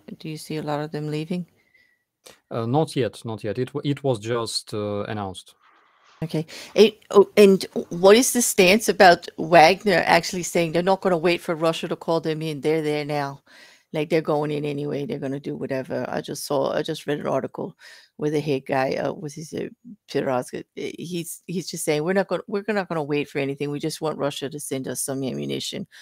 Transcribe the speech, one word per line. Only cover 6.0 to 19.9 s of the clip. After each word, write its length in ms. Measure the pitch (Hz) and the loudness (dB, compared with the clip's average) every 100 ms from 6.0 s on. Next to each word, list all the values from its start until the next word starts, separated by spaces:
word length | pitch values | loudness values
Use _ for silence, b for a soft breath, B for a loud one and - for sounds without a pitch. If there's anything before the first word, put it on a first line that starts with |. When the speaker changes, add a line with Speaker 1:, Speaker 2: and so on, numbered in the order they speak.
| _ _ | _ _
Speaker 1:
Okay. 220 | 160 160 156 B B - | -6 -4 -6 B B 4
It, 240 | 214 - _ | 4 4 _
oh, 180 | 202 - - | 4 6 8
and 260 | 202 190 - 240 - | 8 8 2 -6 -6
what 260 | 170 190 226 | 4 8 8
is 160 | 254 | 6
the 80 | 247 | 2
stance 480 | 233 - 180 220 - | 2 4 6 6 2
about 400 | 180 190 175 - - | 8 8 8 2 -8
Wagner 640 | 156 170 160 185 208 165 - | 4 8 8 6 2 2 4
actually 380 | 170 - 185 | 2 2 -6
saying 280 | 160 180 165 | -2 0 0
they're 120 | 165 | 0
not 180 | 180 190 | 2 2
gonna 160 | 190 170 | 2 2
wait 240 | 175 170 | 2 0
for 140 | - 160 | -2 0
Russia 320 | 165 160 170 | 0 0 -4
to 80 | 160 | -6
call 240 | - 165 | -2 -2
them 200 | 160 156 | 0 -4
in? 200 | 160 147 | -4 -4
They're 200 | 151 160 | 0 0
there 240 | 151 151 147 | 0 -2 -2
now. 360 | 147 139 139 _ b b b b | -4 -4 -8 _ b b b b
Like, 160 | 160 151 | -6 0
they're 120 | 160 | 0
going 300 | 156 151 151 | 2 0 0
in 140 | 147 147 | -4 -4
anyway. 400 | 143 147 143 139 | -6 -6 -6 -6
They're 140 | 143 | -6
gonna 200 | 135 139 | -6 -6
do 160 | 147 143 | -8 -8
whatever. 500 | 135 135 127 127 127 | -6 -6 -4 -6 -6
I 120 | 151 | -6
just 240 | 147 147 - | -8 -10 -2
saw, 260 | 143 139 | 0 0
I 80 | - | -2
just 260 | 156 156 - | -4 -6 -6
read 120 | 147 | -4
an 80 | 135 | -2
article 500 | 139 - - - - B B B - | -2 -4 -8 -12 -12 B B B -6
where 80 | 151 | -4
the 100 | 151 | -2
head 280 | 143 135 - | -2 -4 -2
guy, 220 | 135 135 - | -2 0 -2
uh, 80 | 139 | -4
was 220 | - 151 | -6 -10
his, 180 | 156 160 | -12 -12
uh, 180 | - - - 240 | -10 -10 -12 -20